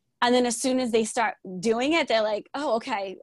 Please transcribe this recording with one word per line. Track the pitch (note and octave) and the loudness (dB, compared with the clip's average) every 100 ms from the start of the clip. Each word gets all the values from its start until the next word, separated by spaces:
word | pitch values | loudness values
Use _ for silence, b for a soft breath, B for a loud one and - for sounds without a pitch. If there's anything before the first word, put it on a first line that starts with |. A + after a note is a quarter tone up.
| _ - | _ -2
And | A#3+ B3 | 2 4
then | A#3+ | 2
as | A3+ | 0
soon | C4 B3+ | 0 0
as | B3 | 2
they | A3 A3 | 0 0
start | - G#3+ - F#3+ F#3 | 0 -2 -4 -10 -4
doing | G#3+ A3+ C4+ | 0 0 2
it, | E4 D4 | 2 2
they're | A3+ | 0
like, | G#3+ G#3 - | 0 -2 -6
"Oh, | C#4 D4 A3+ | -6 -2 -2
okay, | C4 G#3+ G3 - | -2 -6 -6 -8